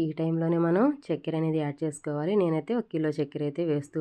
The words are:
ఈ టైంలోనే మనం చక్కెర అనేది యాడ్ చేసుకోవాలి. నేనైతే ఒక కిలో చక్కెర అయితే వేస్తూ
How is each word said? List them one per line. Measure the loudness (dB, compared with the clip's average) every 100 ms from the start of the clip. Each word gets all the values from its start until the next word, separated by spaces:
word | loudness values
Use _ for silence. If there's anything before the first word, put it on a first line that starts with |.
ఈ | -2 0
టైంలోనే | 0 2 2 2 2
మనం | 4 2 0 -4
చక్కెర | -4 -2 -2
అనేది | 0 0
యాడ్ | -2 -4
చేసుకోవాలి. | -6 -6 -6 -4 0 2
నేనైతే | 2 0 -2 -4
ఒక | -2
కిలో | -2 -2 -2
చక్కెర | -4 -2 -4
అయితే | -2 0
వేస్తూ | 0 -2 -4